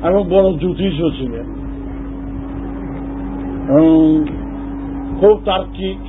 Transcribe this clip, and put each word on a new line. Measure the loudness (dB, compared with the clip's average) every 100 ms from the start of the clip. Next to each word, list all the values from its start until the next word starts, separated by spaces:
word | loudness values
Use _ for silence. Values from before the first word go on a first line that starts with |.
| 2
এবং | 2 4
বড় | 4 4 4
জ্যোতিষও | 0 0 -2 0 -2
ছিলেন | -2 -6 -6 -8 -8 -8 -8 -8 -8 -10 -8 -8 -8 -8 -8 -8 -8 -8 -8 -8 -8 -6 -6 -6 -6 2
এবং | 6 8 8 6 4 2 -4 -8 -10 -10 -8 -8 -8 -8 4
খুব | 4 4
তার্কিক | 2 -2 -4 -6 -6 -6